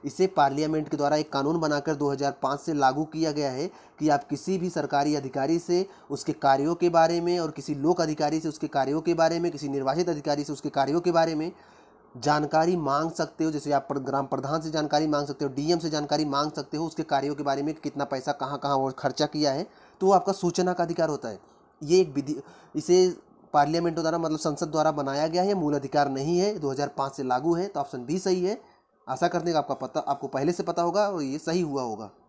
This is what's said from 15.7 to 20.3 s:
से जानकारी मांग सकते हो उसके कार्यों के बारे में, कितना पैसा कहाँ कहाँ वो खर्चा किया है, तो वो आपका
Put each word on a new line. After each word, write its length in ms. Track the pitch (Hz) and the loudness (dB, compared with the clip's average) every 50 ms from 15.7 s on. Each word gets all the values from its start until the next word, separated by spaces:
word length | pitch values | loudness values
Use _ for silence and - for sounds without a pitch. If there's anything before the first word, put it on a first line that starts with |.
| 175 170 | 2 2
से 100 | 165 160 | 2 -2
जानकारी 360 | 151 151 147 143 151 151 156 | -2 -2 0 0 0 0 0
मांग 240 | 147 139 143 147 151 | 0 2 0 0 0
सकते 260 | 151 156 139 - - | -2 -8 -8 -6 -6
हो 80 | 151 165 | -6 -6
उसके 180 | 160 - - 156 | -4 -4 -6 -2
कार्यों 300 | - 151 135 135 143 147 | 0 0 0 0 -2 -4
के 80 | 139 143 | -2 -2
बारे 200 | 143 135 139 143 | -2 0 0 -2
में, 100 | 156 156 | -4 -4
कितना 300 | 151 - 147 - 143 143 | -4 -8 -8 -4 -4 -4
पैसा 260 | - 139 131 - 151 143 | -4 -4 -4 -2 -4 -4
कहाँ 240 | - 135 135 143 139 | -4 -4 -6 -6 -4
कहाँ 180 | - 143 139 | -2 0 0
वो 140 | 135 135 135 131 | 2 0 -2 -4
खर्चा 320 | - - 131 123 - 151 | -2 -4 -4 0 0 -2
किया 240 | 147 - 151 151 143 | -2 0 0 0 0
है, 160 | 135 147 196 - - - - - - _ | 0 0 -6 -8 -12 -20 -20 -20 -6 _
तो 60 | 190 | 4
वो 60 | 190 196 | 6 6
आपका 200 | 180 180 196 | 6 4 2